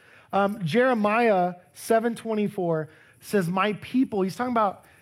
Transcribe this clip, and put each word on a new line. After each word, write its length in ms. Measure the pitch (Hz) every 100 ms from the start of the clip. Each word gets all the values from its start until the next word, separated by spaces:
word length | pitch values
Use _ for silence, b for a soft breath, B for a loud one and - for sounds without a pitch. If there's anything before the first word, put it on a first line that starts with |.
| b b b
Um, 240 | 196 202 220
Jeremiah 920 | 165 220 262 233 208 220 233 190 180 175 -
seven 420 | - - 226 240
twenty-four 760 | 226 226 214 202 196 170 160 151 b b b
says, 280 | - 208 170
"My 240 | 185 208
people," 460 | 185 - 254 262 202
he's 160 | 190 165
talking 160 | 247
about 320 | 233 202 - b b